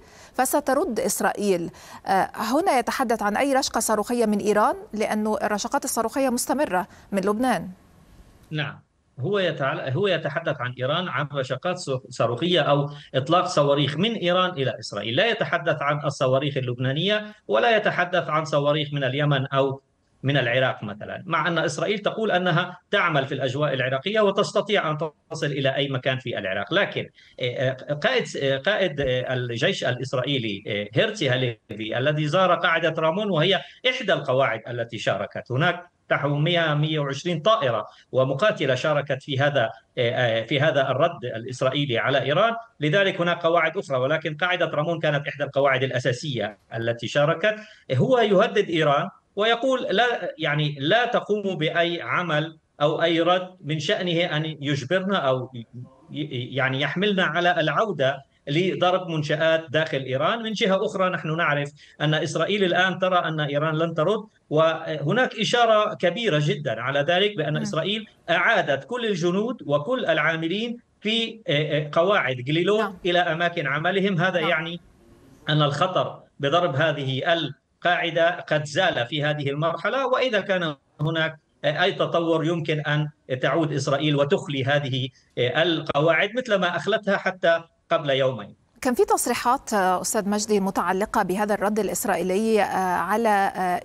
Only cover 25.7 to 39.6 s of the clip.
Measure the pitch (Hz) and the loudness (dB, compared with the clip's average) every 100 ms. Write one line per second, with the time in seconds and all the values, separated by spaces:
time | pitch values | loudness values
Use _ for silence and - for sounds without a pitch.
25.7 | 131 139 127 135 127 127 107 98 98 101 | 0 -2 -2 -2 -2 -4 -6 -4 -4 0
26.7 | 170 196 131 - _ - - 123 127 131 | 0 0 -4 -8 _ -18 -6 -6 -2 -2
27.7 | - - 147 214 254 151 - 139 135 190 | -4 -6 -2 0 0 -2 -2 -2 0 0
28.7 | 208 185 147 135 127 127 127 123 117 165 | 0 0 -2 -2 -2 -2 -4 -2 -2 -2
29.7 | 196 135 123 123 127 143 139 110 98 110 | 0 -2 -4 -4 -4 -2 -2 -2 -6 -6
30.7 | 104 104 131 220 208 139 127 127 113 - | -6 -2 0 0 0 0 0 -2 -4 -12
31.7 | 104 110 117 139 151 151 180 185 175 180 | -10 -6 -2 0 0 0 2 2 2 2
32.7 | 165 165 160 160 180 208 165 175 180 - | 2 0 0 0 0 0 2 2 0 -2
33.7 | - 247 254 202 151 147 131 127 117 - | -4 -2 -2 0 0 2 2 2 0 -6
34.7 | 120 117 107 - 98 98 101 - 123 175 | -8 -6 -4 -2 -2 -4 -8 -4 0 0
35.7 | 175 - _ - 143 143 147 160 170 160 | -2 -8 _ -4 -2 0 0 2 2 2
36.7 | 147 156 156 143 135 175 160 180 220 135 | 0 0 0 -2 -4 -4 0 2 2 2
37.7 | 113 - - - 123 131 135 214 - 139 | -2 -6 -14 -4 0 2 2 0 2 0
38.7 | 127 160 147 143 135 - 127 147 139 | 0 2 0 0 -4 -4 0 2 2